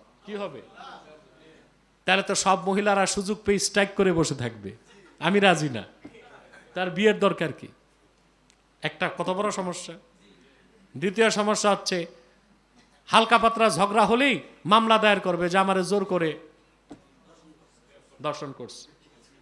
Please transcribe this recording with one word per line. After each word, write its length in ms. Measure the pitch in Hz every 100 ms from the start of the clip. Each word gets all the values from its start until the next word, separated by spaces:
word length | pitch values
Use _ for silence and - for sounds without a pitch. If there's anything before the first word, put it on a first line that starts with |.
| _ _ -
কি 80 |
হবে? 280 | 208 196 131 - - - - - - _ _ - - _ _ _ _
তাহলে 180 | - 185
তো 120 | 190
সব 340 | 190 190 185 175
মহিলারা 380 | 196 202 196 185
সুযোগ 320 | 202 190 214
পেয়ে 140 | - 202
স্ট্রাইক 360 | - 208 202
করে 180 | 202 190
বসে 220 | 170 151
থাকবে, 420 | 135 123 110 98 110 _ - - _
"আমি 220 | 156 202
রাজি 280 | 196 165 151
না।" 160 | 117 92 - - - - - - - -
তার 160 | 180 185
বিয়ের 280 | 165 214 202
দরকার 340 | 196 165 160
কি? 160 | - - - _ _ _ _ _ _ _ _ _ _
একটা 280 | 156 - 180 -
কত 120 | 180
বড় 200 | 185 208
সমস্যা। 420 | 196 185 170 - 170 _ _ _ _ _ _ _ _ _ 131
দ্বিতীয় 340 | 180 196 220
সমস্যা 400 | 208 208 208 208
হচ্ছে 360 | 196 - 180 165 - _ _ _ _ _ _ _ _ -
হালকা 320 | 202 226 233
পাতলা 320 | 226 233 220
ঝগড়া 360 | 156 202 214 196
হলেই 340 | 233 277 190 - - 151
মামলা 320 | 220 220 220
দায়ের 220 | 208 196
করবে 280 | 180 170 175
যে 100 | 185
আমারে 260 | 190 190
জোর 200 | 170 202
করে 340 | 190 180 165 147 - _ _ _ _ - _ _ _ _ 160 _ _ _ _ _ _ -
ধর্ষণ 300 | 147 139 143
করছে, 380 | 135 120 - - _ _ _ _ _